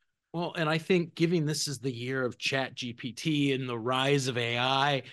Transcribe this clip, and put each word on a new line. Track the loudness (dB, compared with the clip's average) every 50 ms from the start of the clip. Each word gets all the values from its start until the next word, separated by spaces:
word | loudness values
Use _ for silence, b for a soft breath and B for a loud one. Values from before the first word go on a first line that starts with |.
| _ _ _ _ _ _ -6
Well, | -4 -4 -4 -2
and | -2 0 2
I | 2
think, | 0 2 4 4 4 4 0 0
given | 0 2 2 4 2 2
this | 2 0 -2 -2
is | -4 -6 -4
the | -4 -4
year | -4 -4 -4 -4 -2 0 -2
of | -2 -4
Chat | -4 -4 -2 0 0 -2 -2 -4
G | -8 -10 -10 -8
P | -8 -8 -10 -10
T | -4 -2 0 2 2 2 2 2
and | 0 -2
the | -4 -4 -4
rise | -2 0 0 2 2 4 4 2 2 0
of | -2
A | -2 -2 0 0 0
I, | 0 2 2 2 2 2 2 0 -2 B